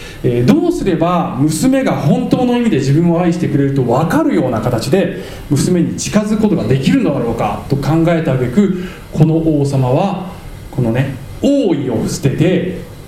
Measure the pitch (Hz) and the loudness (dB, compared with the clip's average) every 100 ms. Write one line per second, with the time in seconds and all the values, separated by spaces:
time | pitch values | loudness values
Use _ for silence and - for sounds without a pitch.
0 | - - 127 123 127 294 349 - 196 165 | -16 -6 -2 2 4 4 2 0 0 0
1 | 165 180 - 120 151 - 262 269 196 135 | 2 0 -2 0 0 2 2 2 2 0
2 | 143 247 - 247 247 240 226 143 135 147 | 2 2 2 2 2 2 2 0 2 2
3 | 175 170 175 170 139 139 139 139 117 123 | 4 2 2 0 0 0 0 0 0 0
4 | 170 285 302 202 - 110 120 113 127 185 | 2 0 2 0 0 -2 -2 -2 0 0
5 | 180 - - - - 139 - 180 147 - | 0 -4 -10 -14 -2 0 2 2 0 -2
6 | - 208 214 220 208 160 110 135 - 277 | -2 0 0 0 2 0 0 0 2 2
7 | 180 135 117 110 110 104 - 135 139 165 | 2 0 -2 -2 -4 -4 -4 -2 0 2
8 | 165 165 151 131 123 202 196 180 - - | 2 2 0 0 0 2 2 0 -6 -12
9 | - - 160 160 160 147 135 135 127 139 | -8 -2 0 2 2 2 0 0 0 0
10 | 196 170 - - - - - - 117 120 | 0 -4 -8 -14 -16 -16 -10 -4 -2 0
11 | 139 - - - 269 285 220 143 120 107 | -2 -6 -12 -2 2 2 2 0 -2 -2
12 | - - 135 - 165 180 - - - - | -4 -2 -2 2 2 2 -2 -6 -12 -16